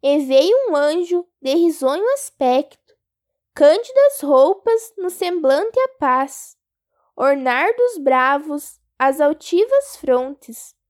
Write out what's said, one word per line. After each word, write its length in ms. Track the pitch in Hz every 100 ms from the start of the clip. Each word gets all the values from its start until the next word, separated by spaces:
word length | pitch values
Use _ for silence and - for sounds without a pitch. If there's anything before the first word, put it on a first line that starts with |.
E 160 | 269 294
veio 520 | 269 269 330 494 523
um 60 | 302
anjo 520 | 294 330 349 349 349 _
de 140 | 269
risonho 540 | 302 339 311 262 294 440
aspecto, 840 | 539 - _ 262 254 294 _ _ _ _ _ _ _ _
cândidas 640 | - 285 349 480 523 571 571
roupas 760 | 285 269 277 392 - 453 453 -
no 140 | 359
semblante 680 | 349 359 359 285 277 427 508
a 100 | 523 523
paz, 580 | 285 254 277 - - _ _ _ _ _ _
ornar 580 | - 262 277 262 247 349 480
dos 220 | 494 415
bravos 840 | 277 254 254 285 302 294 - - _ _
as 220 | 269 277
altivas 760 | 294 311 - 349 453 554 554 -
frontes 760 | 285 254 254 277 - 226 - _